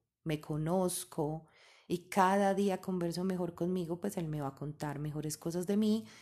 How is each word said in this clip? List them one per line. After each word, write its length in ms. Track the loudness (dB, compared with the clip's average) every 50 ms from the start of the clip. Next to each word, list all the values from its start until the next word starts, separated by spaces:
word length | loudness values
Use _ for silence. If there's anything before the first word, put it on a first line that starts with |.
| _ _ _ _
me 180 | -4 -4 -4 -2
conozco 1040 | -2 -4 -2 -2 0 2 2 2 2 2 0 -2 -8 -6 -4 -2 -2 -2 -2 -6 -10 -14 _ -20 -20 -20 -20 -16 -6 -4
y 200 | -4 -4 -4 -2
cada 460 | 2 4 6 6 6 4 4 4 4
día 260 | 4 2 2 0 -2
converso 440 | -2 -4 -2 0 0 0 -2 0 -2
mejor 300 | 0 0 0 -2 -2 -2
conmigo, 440 | -2 -2 0 0 0 0 -2 -4 -4
pues 200 | -4 -4 -2 -2
él 100 | -4 -2
me 140 | -2 -2
va 60 | -4 -4
a 60 | -6
contar 440 | -6 -8 -8 -6 -4 -4 -4 -4 -4
mejores 400 | -4 -4 -4 -2 -4 -4 -4 -4
cosas 280 | -4 -2 -2 -2 0
de 100 | 2 2
mí 280 | 4 4 4 4 2 0 -6 -16 -20